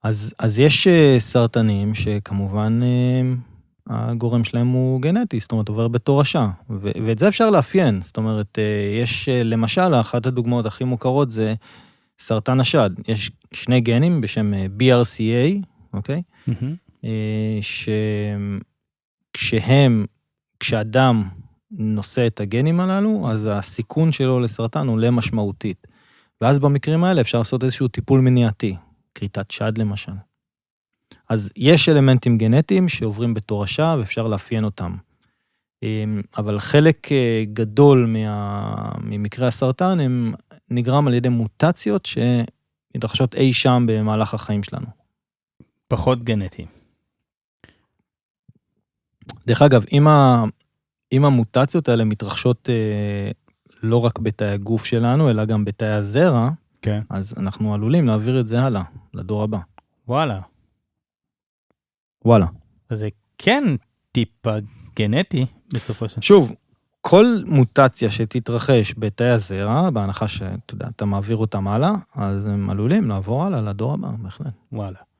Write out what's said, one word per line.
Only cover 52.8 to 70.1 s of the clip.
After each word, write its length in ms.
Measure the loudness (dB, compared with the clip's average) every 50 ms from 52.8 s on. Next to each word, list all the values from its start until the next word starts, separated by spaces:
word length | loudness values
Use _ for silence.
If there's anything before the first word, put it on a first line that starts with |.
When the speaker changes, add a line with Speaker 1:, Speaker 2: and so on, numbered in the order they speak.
| 0 -2 -2 -2 -4 -4 -4 -6 -6 -8 -8 _ _ _ _ _ _ _ _ _
Speaker 1:
לא 220 | -2 0 2 2 2
רק 140 | 2 0 0
בתאי 300 | -4 -4 -4 -2 -4 -4
הגוף 360 | -4 -4 -4 -4 -4 -4 -2
שלנו, 460 | -2 -2 0 2 2 2 2 2 2
אלא 140 | 2 2 0
גם 200 | 0 0 0 -2
בתאי 240 | -2 -4 _ -4 -2
הזרע, 640 | -2 -2 -4 -2 0 2 2 4 4 2 0 0 -2 -6 _ _ _ _
Speaker 2:
כן. 180 | -6 -4 -4 -4 -6 -6
Speaker 1:
אז 240 | -8 -8 -8 -8 -8
אנחנו 380 | -6 -6 -6 -4 -4 -4 -2 -2
עלולים 320 | -2 0 0 2 2 2
להעביר 340 | 2 0 0 0 0 0 0
את 80 | 0 0
זה 140 | 0 0
הלאה, 200 | 0 0 0 -2 -4 -6 -12 -20 -20 _ -14
לדור 280 | -14 -8 -6 -4 -4
הבא. 160 | -2 -4 -4 -6 -8 _ _ -20 _ _ _ _ _ -4
Speaker 2:
וואלה. 320 | -2 -2 -2 -2 -4 -8 -10 -14 _ _ _ _ _ _ _ _ _ _ _ _ _ _ _ _ _ _ _ _ _ _ _ _ _ _ _ _ _ _ _ _ _ _ _
Speaker 1:
וואלה. 220 | 6 6 6 6 2 -2 -10 _ _ _ _ _ _
Speaker 2:
אז 80 | -8 -6
זה 100 | -6 -8 -8 _ _ _ _ _
כן 260 | 0 2 2 2 2 0 -2 -2 _ _ _ _ _ _
טיפה 420 | _ -2 -2 -2 _ _ -6 -4 -4 -4 -6 -10 -18 -20 -20 -18 _
גנטי 500 | -2 -2 0 2 0 -2 _ -2 -4 -4 -4 -6 _ _ _
בסופו 360 | -10 -10 -8 -8 -8 -8 -8 -8
של 120 | -8 -6
Speaker 1:
שוב, 320 | 4 6 6 6 6 4 -4 _ _ _ _ _ _ _ _ _
כל 240 | _ 4 6 6 6 6 4 0 -2
מוטציה 640 | 0 4 4 4 4 _ 4 4 4 2 0 -4 -4
שתתרחש 840 | -2 -2 -6 -4 -4 -8 -6 -4 -4 -4 2 2 2 2 2 0 -4 -6
בתאי 320 | -6 -6 -4 -2 0 2
הזרע, 600 | 2 0 0 -4 -6 -4 -2 -2 0 0 0 0
בהנחה 380 | -2 -2 -4 -4